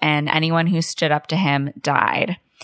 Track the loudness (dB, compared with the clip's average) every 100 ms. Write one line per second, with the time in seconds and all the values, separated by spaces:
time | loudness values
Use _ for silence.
0 | 0 0 0 0 2 0 2 0 -2 -2
1 | 0 0 -2 -2 2 0 -2 -4 -2 0
2 | 0 0 -4 -6 _ -20